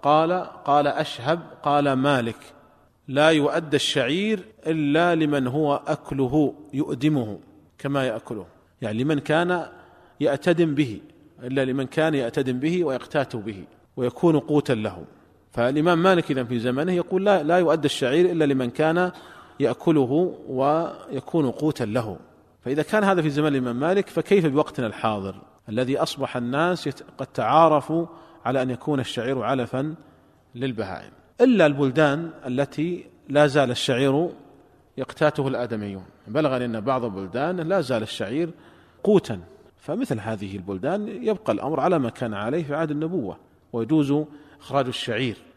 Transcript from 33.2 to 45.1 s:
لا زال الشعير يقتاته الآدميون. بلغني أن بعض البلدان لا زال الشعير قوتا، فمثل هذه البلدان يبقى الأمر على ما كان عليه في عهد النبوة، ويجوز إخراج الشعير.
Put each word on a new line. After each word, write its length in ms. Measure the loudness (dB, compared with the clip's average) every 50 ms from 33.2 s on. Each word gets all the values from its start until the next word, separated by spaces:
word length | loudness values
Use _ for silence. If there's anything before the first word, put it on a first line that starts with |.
| _ 0
لا 180 | 4 4 4
زال 240 | 6 6 2 2 2
الشعير 580 | 0 -2 0 0 2 2 2 2 2 2 0 -2 -6 -12 -20 -20 -20 _ _ _ _ _ _ _ _
يقتاته 500 | -10 -10 -10 -2 2 2 2 2 0 -2
الآدميون. 580 | -2 -2 -4 -4 -4 -6 -6 -6 -8 -10 -10 -14 -18 _ _ _
بلغني 380 | -4 -2 0 0 2 0 0 -2
أن 160 | -4 -4 -4
بعض 240 | -2 -2 -2 -2 -2
البلدان 540 | -4 -6 -6 -8 -6 -4 -4 -4 -2 -4 -4
لا 220 | -2 0 0 0
زال 220 | 0 0 -2 -2 -2
الشعير 460 | -6 -6 -8 -6 -4 -4 -4 -4 -4 -8 -16 -20 -20 -20 -20 _ _ _ _ 2
قوتا، 380 | 4 4 4 4 0 -8 -8 -8 -16 -20 -20 -20 -20 _
فمثل 420 | _ -8 -6 -4 -4 -2 -4 -4 -4
هذه 360 | -4 -6 -6 -6 -8 -10 -10
البلدان 520 | -10 -8 -8 -8 -4 -4 -4 -4 -4 -6
يبقى 460 | -8 -10 -6 -4 -4 -4 -2 -2 -2 -2
الأمر 260 | -2 -2 -4 -2 0
على 200 | 0 2 2 2
ما 100 | 0 -2
كان 240 | -4 -6 -6 -6 -6
عليه 300 | -6 -4 -4 -4 -4 -4
في 120 | -4 -4
عهد 160 | -4 -2 -2
النبوة، 460 | -2 -4 -4 -4 -4 -4 -4 -6 -8 -12 _ _ _ _ _ _ -6
ويجوز 400 | -6 -2 2 2 2 4 4 2 0 0 -4 -10 -20 -20 -20 -20 -20
إخراج 280 | -12 -2 -2 0 0
الشعير. 500 | 0 -4 -6 -6 -4